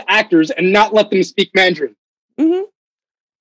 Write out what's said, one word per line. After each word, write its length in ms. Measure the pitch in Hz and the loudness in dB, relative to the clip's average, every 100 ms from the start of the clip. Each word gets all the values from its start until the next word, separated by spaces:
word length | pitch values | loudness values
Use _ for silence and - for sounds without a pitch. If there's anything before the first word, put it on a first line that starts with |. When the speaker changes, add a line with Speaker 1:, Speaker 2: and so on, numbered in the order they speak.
| - | -2
Speaker 1:
actors 460 | 214 214 165 156 | -2 2 2 0
and 200 | - 185 | -2 0
not 220 | 202 214 | 2 2
let 160 | 214 208 | 2 0
them 120 | 190 | 0
speak 260 | 185 - 185 | -2 -4 -2
Mandarin? 420 | 190 185 151 127 _ _ _ _ - | 0 0 0 -6 _ _ _ _ -2
Speaker 2:
Mm-hmm. 240 | 320 359 415 _ _ _ _ _ _ - | -2 -2 -6 _ _ _ _ _ _ -16